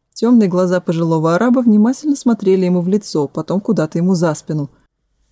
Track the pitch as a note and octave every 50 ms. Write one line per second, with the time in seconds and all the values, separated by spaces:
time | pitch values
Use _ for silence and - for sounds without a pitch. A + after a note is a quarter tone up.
0 | _ _ - - A3 A#3 B3 A#3 G#3 F3+ F3 F3+ F#3 F3+ F3+ F3+ F3+ - E3+ E3
1 | E3+ E3 E3 D#3+ D#3 E3 E3+ F3+ A3+ B3+ A#3+ C4 B3 A#3+ G#3+ G#3+ G#3+ A#3 C4+ -
2 | - D4+ C#4+ - - A#3+ A3+ - G3+ F#3+ F#3+ F#3+ F#3 F3+ F3+ F3+ E3+ F#3 G3 G#3
3 | - - - D#3 C#3+ C#3+ - - D#3 - E3+ G3 - - G3+ D#3+ D#3 D#3 - E3+
4 | F3 F#3 F#3+ E3 E3+ E3 D3 - - - D#3 D3+ C#3+ C#3 _ _ _ _ _ _
5 | _ _ _ _ _ _